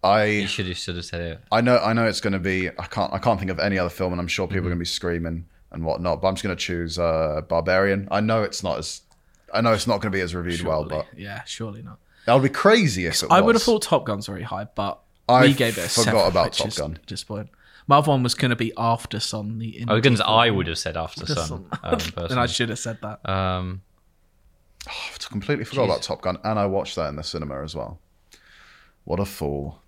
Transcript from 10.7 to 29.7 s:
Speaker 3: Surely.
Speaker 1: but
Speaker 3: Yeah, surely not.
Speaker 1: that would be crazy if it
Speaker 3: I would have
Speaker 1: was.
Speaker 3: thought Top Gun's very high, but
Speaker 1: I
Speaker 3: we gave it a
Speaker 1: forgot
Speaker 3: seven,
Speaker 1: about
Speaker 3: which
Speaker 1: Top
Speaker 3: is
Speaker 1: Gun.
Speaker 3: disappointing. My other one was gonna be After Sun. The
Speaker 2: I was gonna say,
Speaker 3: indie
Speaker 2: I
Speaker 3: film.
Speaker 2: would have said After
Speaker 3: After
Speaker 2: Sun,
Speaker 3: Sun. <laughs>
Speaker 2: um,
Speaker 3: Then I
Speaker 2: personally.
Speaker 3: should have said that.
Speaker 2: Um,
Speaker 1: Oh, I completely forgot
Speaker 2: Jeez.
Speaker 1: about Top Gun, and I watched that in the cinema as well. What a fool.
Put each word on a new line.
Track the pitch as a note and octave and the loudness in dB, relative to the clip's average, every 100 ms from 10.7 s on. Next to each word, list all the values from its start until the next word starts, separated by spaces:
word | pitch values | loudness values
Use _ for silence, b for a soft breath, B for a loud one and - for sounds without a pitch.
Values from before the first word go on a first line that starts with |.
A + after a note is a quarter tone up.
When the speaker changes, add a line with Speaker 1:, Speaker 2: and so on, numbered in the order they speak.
| D#2 D#2 | -2 -2
Speaker 3:
Surely. | D#2 - | -4 -6
Speaker 1:
but | - | -12
Speaker 3:
Yeah, | G2 G2+ - | -14 -14 -12
surely | - A2+ G#2 | -10 -10 -12
not. | - G#2 _ b - | -16 -18 _ b 4
Speaker 1:
that | |
would | C3 | 4
be | C3+ | 4
crazy | C3+ G3 A3 F3+ F#2 F2 | 4 6 6 6 2 0
if | D2+ | -2
it | - | 4
Speaker 3:
I | F3 | 6
would | G3+ A3+ | 8 4
have | |
Speaker 1:
was. | A3+ | 4
Speaker 3:
thought | G#3+ | 2
Top | - D3+ A#2+ | 2 0 0
Gun's | G2+ G#2 | -6 -6
very | G2 | -10
high, | A2+ F#2+ G#2+ - | -8 -8 -10 -4
but | G2+ - _ _ - | -4 -6 _ _ 4
Speaker 1:
I | B2 B2+ | 8 8
Speaker 3:
we | |
gave | C#3 A#2+ G2+ | 6 2 0
it | E2+ | -2
a | |
Speaker 1:
forgot | - A2+ | 2 4
Speaker 3:
seven, | A2+ F2+ | 4 4
Speaker 1:
about | F2+ D#2+ | 4 2
Speaker 3:
which | - | 0
Speaker 1:
Top | D2 | -4
Speaker 3:
is | - | -4
Speaker 1:
Gun. | D2+ D#2+ - | -6 -8 -12
Speaker 3:
disappointing. | F#2 - G#2 G#2+ b b b b | -14 -10 -10 -10 b b b b
My | C#3 | 4
other | D3 | 6
one | C#3 | 2
was | B2 - | 2 0
gonna | C3 A#2+ | 0 0
be | A2+ - | -2 -2
After | A#2 A#2 - G#2+ | 0 0 -2 -6
Sun. | - A2+ G#2 A2 | -6 -6 -8 -8
The | A2+ - A#2 | -10 -8 0
Speaker 2:
I | |
was | G#2+ | 4
gonna | B2+ A#2 | 6 4
say, | |
Speaker 3:
indie | G2 A2 | 4 4
Speaker 2:
I | A#2+ | 4
Speaker 3:
film. | G2+ | 4
Speaker 2:
would | E2+ | 0
have | E2 | -2
said | - E2 | -4 -4
After | E2 - | -6 -8
Speaker 3:
After | - D3 | -6 -2
Speaker 2:
Sun, | D#2+ | -2
Speaker 3:
Sun. | E2 F#2 | -6 -10
<laughs> | - | -10
Speaker 2:
um, | - - | -2 -2
Speaker 3:
Then | - | -2
I | |
Speaker 2:
personally. | F2 E2+ B2+ A#2+ | -6 -4 0 0
Speaker 3:
should | - A#2 | 0 -2
have | G#2 | -4
said | - A2 | -8 -8
that. | G#2+ G#2+ - | -12 -12 -4
Speaker 2:
Um, | F#2+ F#2+ F#2 F2+ F#2 - _ _ _ _ _ _ _ _ _ - | 0 0 -2 -4 -8 -14 _ _ _ _ _ _ _ _ _ -14
Speaker 1:
Oh, | - - | -12 -12
I | - - | -12 -8
completely | G#2 G2 D3 A#2 | -8 -4 -4 -4
forgot | C3+ | 0
Speaker 2:
Jeez. | A2+ | 0
Speaker 1:
about | D#2 | 0
Top | - - | -2 -6
Gun, | F#2 F2+ A2 | -4 -4 -2
and | A2 | 0
I | G2+ | 0
watched | F#2+ - - | 0 -4 -4
that | D#2 | -4
in | D2 | -4
the | |
cinema | D2+ F2 D2 C2+ | -8 -8 -6 -8
as | D2+ D#2+ | -8 -8
well. | A1+ F2 _ _ _ b b b b b b b | -10 -12 _ _ _ b b b b b b b
What | - E2+ | -6 -4
a | G2 | -4
fool. | - D2+ C#2+ C#2+ | -4 -4 -4 -6